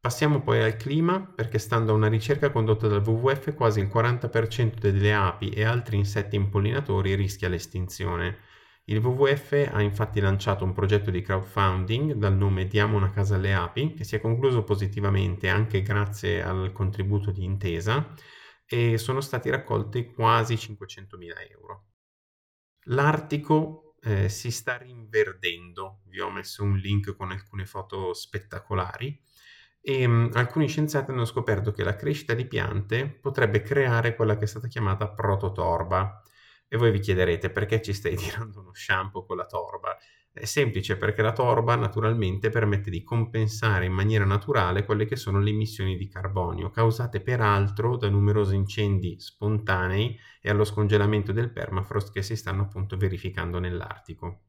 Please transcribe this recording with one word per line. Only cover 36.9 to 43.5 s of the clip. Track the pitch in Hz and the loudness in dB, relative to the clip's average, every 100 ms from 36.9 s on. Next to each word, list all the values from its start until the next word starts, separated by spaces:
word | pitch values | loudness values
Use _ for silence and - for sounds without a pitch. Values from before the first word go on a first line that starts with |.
| 101 | 4
chiederete: | 101 92 90 85 90 | 2 2 4 2 -2
"Perché | 101 104 110 | -2 0 0
ci | - | 0
stai | 98 - 92 | -4 -2 -4
<laughs> | |
tirando | 90 110 110 101 | -6 -8 -10 -14
uno | 92 | -20
shampoo | - - 95 98 95 90 | -14 -2 -2 -2 -8 -8
con | 90 | -8
la | |
torba?" | 87 - 87 - - - _ _ _ | -6 -8 -8 -8 -8 -8 _ _ _
È | - | -12
semplice, | 107 - 127 110 - 98 | -4 0 0 -2 -4 -2
perché | 101 104 | -2 0
la | 110 | 0
torba | - 123 117 117 | 2 2 4 2
naturalmente | 120 110 113 107 117 95 95 107 | 0 0 0 0 0 0 0 -2
permette | 113 104 101 104 | 0 2 0 -2
di | 90 | -8
compensare | - 117 113 113 107 | -4 -2 -2 0 -2